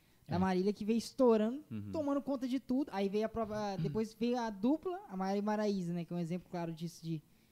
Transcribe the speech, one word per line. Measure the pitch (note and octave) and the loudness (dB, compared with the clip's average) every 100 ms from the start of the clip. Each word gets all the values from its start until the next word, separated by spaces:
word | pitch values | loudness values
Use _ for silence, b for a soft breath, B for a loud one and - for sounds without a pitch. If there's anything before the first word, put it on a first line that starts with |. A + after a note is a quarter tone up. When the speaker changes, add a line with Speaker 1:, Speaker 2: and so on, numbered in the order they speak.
| b b - | b b -2
Speaker 1:
Da | |
Speaker 2:
É. | F3 | 2
Speaker 1:
Marília | F#3+ F#3 G3 | 2 4 2
que | G3+ | 0
veio | G#3 A3+ | 0 0
estourando, | - - B3 A3 G#3+ C#4 D4+ | 0 4 6 8 4 -2 -6
Speaker 3:
Uhum. | A2 G2+ | -8 -4
Speaker 1:
tomando | D#4+ C#4+ C#4 | -2 0 0
conta | - C#4 B3+ | 0 -2 -2
de | C4 | -2
tudo. | - B3+ D4+ | 0 -2 0
Aí | G3 G3 | -2 0
veio | G#3 | 0
a | A3 | 0
prova, | A3 G#3 G#3+ G#3 | -2 -4 -4 -4
Speaker 2:
<clears throat> | F#3 | -2
Speaker 1:
depois | D#3 G#3 A3 | -2 -2 -2
veio | - A#3+ B3 | -2 0 0
a | A3+ | -2
dupla, | G3 A#3 D#4 F#4 F4+ G#4 | 0 2 2 0 -8 -6
a | F#3+ | -4
Mari | F#3+ G3+ | 0 0
Maraísa, | G#3 G#3+ G#3+ G3 E3+ | 0 0 0 0 -2
né? | F3 | -4
Que | E3 | -4
é | |
um | F3 | -4
exemplo | E3 F3+ - | -2 -4 -6
claro | F3 E3+ | -6 -6
disso, | D#3+ E3+ - | -6 -8 -8
de, | E3 D#3+ b b b | -6 -6 b b b